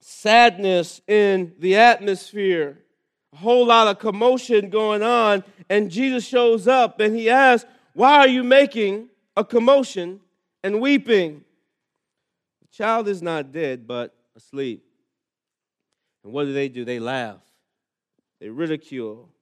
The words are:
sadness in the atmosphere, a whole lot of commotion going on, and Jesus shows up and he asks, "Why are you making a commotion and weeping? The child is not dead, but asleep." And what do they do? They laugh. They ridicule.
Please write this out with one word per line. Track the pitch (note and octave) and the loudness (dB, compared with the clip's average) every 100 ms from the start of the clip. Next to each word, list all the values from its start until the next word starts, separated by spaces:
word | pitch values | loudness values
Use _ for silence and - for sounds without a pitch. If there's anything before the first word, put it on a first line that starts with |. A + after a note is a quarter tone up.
sadness | _ - G#3+ A3+ A#3+ F3 G3 F3+ E3 - - | _ -10 2 4 4 2 -2 -2 -4 -12 -2
in | G#3 G3+ F#3+ F3 E3 | 0 2 0 -4 _
the | F3+ F#3+ | -2 4
atmosphere, | A#3+ A#3 G3+ F#3+ - G#3 G3 E3+ D3 C#3+ _ _ _ _ _ | 4 4 -2 -6 -8 -6 -4 -2 -4 -10 _ _ _ _ _
a | C#3+ | -10
whole | G3+ B3 A#3+ | 0 2 4
lot | A#3 A3 | 4 4
of | G3+ | 0
commotion | G#3+ G3+ A#3+ B3+ B3 A3+ G3+ | -6 -2 0 0 0 0 0
going | G#3 G#3+ G#3+ | -4 -2 -2
on, | A3 A#3+ A3 G3+ F#3+ _ F3+ | -2 0 0 0 -4 _ -4
and | G3+ G#3 | -2 -2
Jesus | E3+ C4 B3+ - | -4 -4 -4 -2
shows | B3 A#3+ A3+ F#3+ | 0 2 2 2
up | C4 A3+ - | 2 2 0
and | G#3+ A3+ | -2 -2
he | A3+ | 0
asks, | B3+ C4+ A#3+ - _ _ | 4 4 4 -2 _ _
"Why | - B3 D4 | 0 4 6
are | C4+ | 6
you | B3+ | 2
making | B3 C4+ C#4+ A#3 G3+ G3+ A#3+ _ _ - | 2 4 4 0 -4 -4 -10 _ _ -6
a | |
commotion | G#3 A#3 A#3 C#4 C4 - F3 G3 _ _ _ _ | -2 0 2 2 0 -8 -10 -12 _ _ _ _
and | G3 G#3 | -6 -4
weeping? | C4 C#4+ F#3 G#3+ E3+ D3+ _ _ _ _ _ _ _ _ _ _ _ _ | 0 -2 0 -2 -2 -10 _ _ _ _ _ _ _ _ _ _ _ _
The | _ | _
child | _ G#3+ A3+ G#3 | _ -2 -2 -2
is | G3 | -6
not | E3+ E3 C#3 | -6 -6 -8
dead, | C#3+ D3+ B2+ A2+ | -6 -6 -6 -10
but | B2 A#2+ _ _ | -10 -10 _ _
asleep." | A2+ _ C#3 C3+ G#2 _ _ _ _ _ _ _ _ _ _ _ _ _ _ | _ _ -10 -10 -10 _ _ _ _ _ _ _ _ _ _ _ _ _ _
And | G2+ | -14
what | C3 | -8
do | C#3+ | -6
they | C#3 C#3 | -6 -6
do? | B2 | -8
They | A#2+ B2 | -10 -10
laugh. | A#2 C3 A#2 F#2 _ _ _ _ _ _ _ _ _ _ | -8 -8 -10 -14 _ _ _ _ _ _ _ _ _ _
They | G#2 | -20
ridicule. | A#2+ E3 D#3 _ C3 A2+ A2 F2+ _ | -10 -8 -8 _ -12 -12 -14 _ _